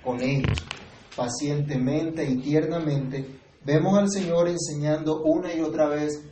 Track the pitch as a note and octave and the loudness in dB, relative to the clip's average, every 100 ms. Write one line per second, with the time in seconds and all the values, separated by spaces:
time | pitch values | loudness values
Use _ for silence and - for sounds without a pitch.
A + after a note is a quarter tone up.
0 | B3+ B3 B3+ - - - - - - - | -4 -2 0 2 2 -2 -4 -12 -14 -20
1 | - - B2 - D3 D3 D3 C3 B2+ D3+ | -14 -4 -4 -2 -2 -2 0 0 2 0
2 | E3 D#3+ C3+ B2+ C#3 D3+ D#3+ E3+ D3+ C#3 | -2 -2 -2 -2 2 2 2 -2 0 -2
3 | B2+ C3+ - - - _ C#3 D3+ F#3 G3+ | -2 -6 -8 -14 -20 _ 2 4 6 4
4 | G3+ F#3+ F3 E3+ F3 E3+ D3 D3 D3 D#3 | 4 0 0 2 2 0 -4 -2 0 0
5 | D#3 D#3 D#3 E3+ F3 E3 D#3 D#3 D3+ D3 | 0 0 2 2 0 -2 -2 2 2 2
6 | D3+ D3 - | -2 -4 -10